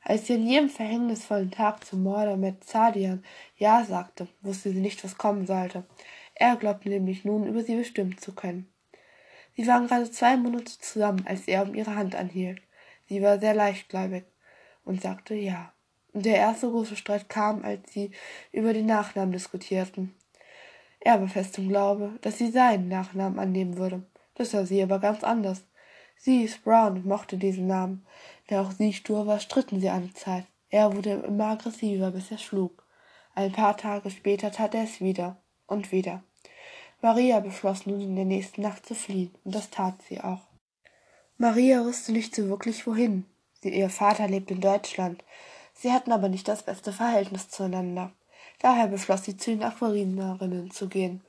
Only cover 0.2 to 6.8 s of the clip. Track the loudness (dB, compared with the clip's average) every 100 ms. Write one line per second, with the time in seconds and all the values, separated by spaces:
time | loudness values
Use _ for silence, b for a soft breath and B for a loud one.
0.2 | 2 0 4 4 4 0 -4 -2 -2 -2
1.2 | -2 -2 -2 0 0 0 -6 -2 0 0
2.2 | 0 0 -2 -4 -2 2 4 4 -2 -4
3.2 | B B B 0 6 6 4 -4 -6 -10
4.2 | -14 _ -10 -6 -4 -2 -2 -4 -12 -2
5.2 | 0 0 -2 -2 -4 -8 -12 B B B
6.2 | B 2 4 4 0 -2